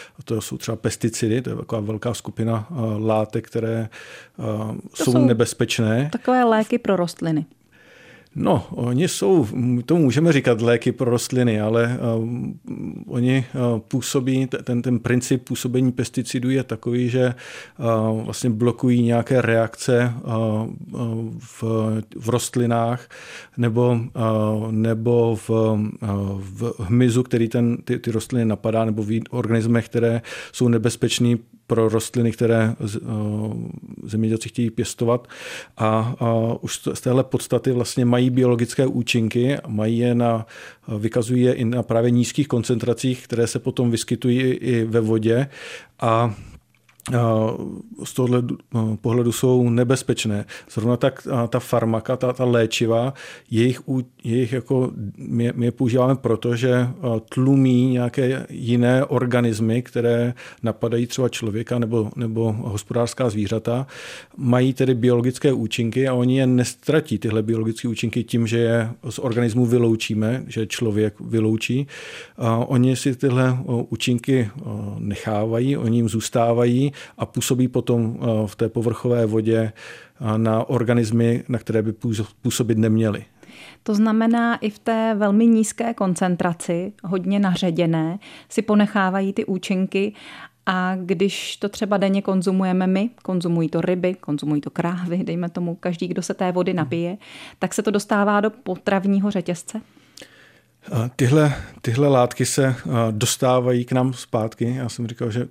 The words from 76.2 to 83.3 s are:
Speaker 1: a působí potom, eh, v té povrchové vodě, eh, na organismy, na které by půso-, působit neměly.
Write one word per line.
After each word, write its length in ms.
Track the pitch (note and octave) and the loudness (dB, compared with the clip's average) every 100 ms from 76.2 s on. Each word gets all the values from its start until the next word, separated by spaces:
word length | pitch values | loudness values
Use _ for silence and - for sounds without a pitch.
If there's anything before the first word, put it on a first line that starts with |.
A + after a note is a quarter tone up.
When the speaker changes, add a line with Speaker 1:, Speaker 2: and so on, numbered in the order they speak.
| - B2 A#2 A#2 A#2+ B2 C#3+ C#3 - - | -2 0 2 4 2 2 0 -4 -14 -10
Speaker 1:
a 80 | - | -6
působí 420 | B2+ - B2 B2+ | -4 0 2 2
potom, 500 | B2+ A#2+ A#2+ A2+ A#2+ | 0 0 2 0 -2
eh, 60 | A#2+ A2 G#2+ | -2 0 -2
v 100 | - | -2
té 120 | A2 | -2
povrchové 580 | A#2 A#2 A2+ B2 A#2+ A2 | 0 -2 -2 0 2 2
vodě, 460 | A2 A2 A2+ A2 - - - - _ | 2 2 2 0 -6 -18 -20 -20 _
eh, 180 | A2+ A2 | -2 0
na 300 | A2 A2 A#2+ | 2 0 0
organismy, 760 | B2 A#2 A#2+ A2 A#2 A#2 A#2+ - | 0 2 2 2 2 2 2 -2
na 100 | A#2+ | -6
které 240 | - A2 | 0 0
by 100 | G#2+ | 0
půso-, 340 | G#2+ B2 G#2+ G#2 _ | -2 -2 -2 -4 _
působit 360 | B2 - A2+ A2 | -4 0 0 2
neměly. 460 | A2 A2 A2 G#2+ - | 4 4 2 -2 -8